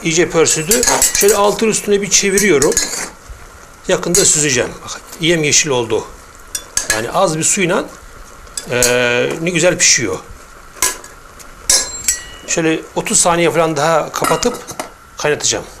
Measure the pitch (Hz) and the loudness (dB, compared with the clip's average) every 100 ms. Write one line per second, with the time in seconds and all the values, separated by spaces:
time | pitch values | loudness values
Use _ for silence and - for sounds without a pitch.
0 | - 160 165 170 151 - 156 233 247 - | 0 2 2 4 2 2 0 2 2 2
1 | - - 202 208 208 - 220 202 - 202 | 0 2 4 4 2 2 0 0 0 0
2 | 196 - 202 190 208 147 147 - - - | 2 0 2 2 4 4 4 2 0 -6
3 | - - - - - - - - - 185 | -10 -12 -18 -18 -18 -20 -20 -20 -2 -2
4 | - 175 180 - 147 123 95 87 - - | 2 2 2 2 2 0 -2 -4 -12 -14
5 | - - 160 170 151 123 156 127 113 107 | -14 -4 0 2 2 0 2 0 0 -2
6 | - - - - - - - - - 110 | -4 -16 -20 -20 -14 -14 -8 -8 -4 -4
7 | 117 170 190 156 151 - 175 208 302 - | -2 0 0 0 -2 0 0 0 -4 -12
8 | - - - - - - - 123 123 123 | -20 -20 -20 -20 -14 -14 -4 0 2 2
9 | 120 120 131 147 165 175 170 170 - - | 2 2 0 -2 -2 2 2 2 2 2
10 | 110 92 - - - - - - - - | 0 -6 -10 -20 -20 -20 -20 -6 -6 -6
11 | - - - - - - - - - - | -14 -20 -20 -20 -20 -20 -2 -2 -2 -6
12 | - - - - - - 160 160 - - | -4 -4 -6 -16 -6 -2 0 0 -2 -6
13 | 170 214 185 170 170 143 165 151 151 160 | 0 2 2 4 2 4 0 2 2 2
14 | 147 - - 160 240 240 - - - - | 0 -4 0 2 0 -2 -12 -14 -14 -16
15 | - - 151 147 - 107 - - | -20 -4 -2 0 0 -4 -6 -16